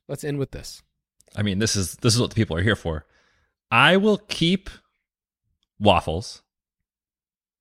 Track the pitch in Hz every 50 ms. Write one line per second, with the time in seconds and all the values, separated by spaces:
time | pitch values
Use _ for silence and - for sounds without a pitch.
0 | _ - 143 - - 147 143 139 135 - - 127 - - - - _ _ _ _
1 | _ _ _ _ _ _ - - 104 104 95 95 113 107 - 101 90 82 - -
2 | - 123 107 120 117 - - 110 107 - 80 87 90 110 101 - - 85 78 73
3 | - _ _ _ _ _ _ _ _ _ _ _ _ - 113 117 135 156 180 196
4 | 196 220 208 - - - - - 160 170 185 190 - - - - _ _ _ _
5 | _ _ _ _ _ _ _ _ _ _ _ _ _ _ _ - 104 101 92 82
6 | - - 78 87 110 - - - _ _ _ _ _ _ _ _ _ _ _ _
7 | _ _ _ _ _ _ _ _ _ _ _ _